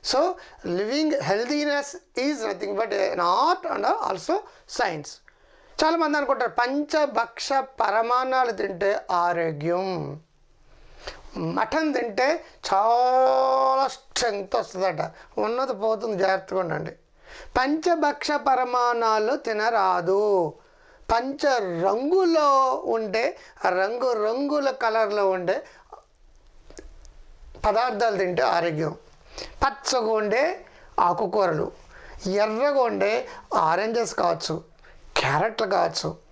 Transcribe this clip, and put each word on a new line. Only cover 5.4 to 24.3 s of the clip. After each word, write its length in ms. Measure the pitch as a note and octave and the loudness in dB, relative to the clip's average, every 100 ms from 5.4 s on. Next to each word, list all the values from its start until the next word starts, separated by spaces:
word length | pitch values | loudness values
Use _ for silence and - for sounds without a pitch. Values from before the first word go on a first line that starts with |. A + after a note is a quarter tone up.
| _ - _ - | _ -20 _ 0
చాలామంది 340 | D#4 E4+ D#4 D4 | 2 2 0 0
అనుకుంటారు, 340 | C4+ C4 A#3+ | 0 0 0
పంచభక్ష 1000 | B3 A#3+ C#4+ D4 D#4 D4 A3+ A#3+ - - | 0 0 -2 0 0 0 0 -2 -6 -2
పరమాన్నాలు 960 | C4+ C4 - G#3+ G#3 A#3 B3 C4 C4 B3 | -2 -2 -2 0 2 2 0 2 2 0
తింటే 480 | G3 G3+ F3+ G3 G#3+ - | 0 -4 0 0 0 0
ఆరోగ్యం, 1080 | F3+ F3 F3 E3 D3 D#3 F3 F#3+ F3 C#3+ D3 _ _ _ _ _ - - - - - - - | 0 2 0 -2 -2 -2 -2 -2 -4 -6 -10 _ _ _ _ _ -20 -20 -18 -18 -18 -14 -6
మటన్ 560 | E3 F3+ A3 D4+ D#4 | -4 -2 0 0 0
తింటే 500 | B3 A#3 G3+ C4 E4 - - - | -2 -2 0 0 0 -6 -14 0
చాలా 1120 | G3 A3 A#3 B3+ B3+ C4 C4 C4 C4+ C4+ C4 C4+ | 2 4 4 4 4 4 4 2 2 2 2 0
స్ట్రెంగ్త్ 680 | - - - A#3+ G3+ F#3+ - | -4 -10 -2 -2 -2 -2 -2
వస్తుందట, 560 | - F#3 F#3 D#3 D#3+ - - - | -2 -2 -2 -2 -6 -8 -10 -4
ఉన్నది 360 | G#3+ A#3+ C4 | -2 0 -2
పోతుంది, 440 | G#3 A3 A3 A3+ G3 | -2 0 0 -2 0
జాగ్రత్తగా 420 | F#3+ F#3+ F#3 F#3+ | 2 2 -2 -4
ఉండండి. 320 | F3 D3+ D#3+ - _ _ - - - - | -2 -4 -6 -12 _ _ -20 -20 -4 -2
పంచభక్ష 720 | C4 D#4 F4 E4 D4 C#4+ - | 0 0 2 2 2 0 -2
పరమాన్నాలు 1040 | D4 A#3+ B3+ B3 B3 A#3+ A#3 A3+ A3 G#3+ D4 | 0 2 2 2 2 2 2 2 2 2 -2
తినరాదు. 1160 | A3+ G#3 A3 A3+ F#3+ F3+ E3+ G3 G#3+ G3 D#3+ - _ _ _ - - | -2 0 2 2 2 2 2 2 4 2 2 -4 _ _ _ -20 -2
పంచ 360 | A3+ C4 C#4+ D4 B3 G3 E3+ | 0 0 -2 0 2 -2 -2
రంగులో 1000 | F#3 G#3+ C#4 F#4+ F4+ E4 D4 C4+ C4 B3+ - | 0 0 2 2 4 4 4 4 2 0 -2
ఉండే, 520 | A3+ G#3+ A3 B3 - - - F#3+ | -2 0 -2 -2 -4 -20 -4 0
రంగు 580 | F3+ G3 A#3+ B3+ A3+ | 0 0 0 0 0
రంగుల 440 | G#3+ | 0